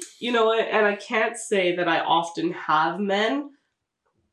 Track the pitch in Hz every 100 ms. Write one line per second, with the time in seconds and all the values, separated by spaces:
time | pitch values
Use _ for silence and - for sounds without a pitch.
0 | - - 233 233 220 226 196 214 208 202
1 | - 226 220 - - 196 180 175 170 160
2 | - 165 170 - 170 175 - 156 165 180
3 | 196 196 226 285 285 - _ _ _ _
4 | _ _ _